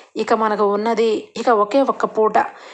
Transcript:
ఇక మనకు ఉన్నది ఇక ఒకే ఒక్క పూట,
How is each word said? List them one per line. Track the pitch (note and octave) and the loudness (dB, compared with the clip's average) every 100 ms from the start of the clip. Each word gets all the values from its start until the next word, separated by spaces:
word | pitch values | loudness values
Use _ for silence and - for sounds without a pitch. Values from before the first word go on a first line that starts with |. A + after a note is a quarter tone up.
| - - | -10 -6
ఇక | A3 | -2
మనకు | A3 A3 G#3 | 0 0 0
ఉన్నది | G#3 G3+ A3 A3+ A3+ G#3+ - - | 0 0 0 0 0 0 -4 -4
ఇక | A#3 | 0
ఒకే | A3 G#3 C4+ | 2 2 2
ఒక్క | B3+ G#3+ | 0 0
పూట, | G#3 A3 G#3+ F#3+ - - - | -4 0 0 2 -2 -6 -20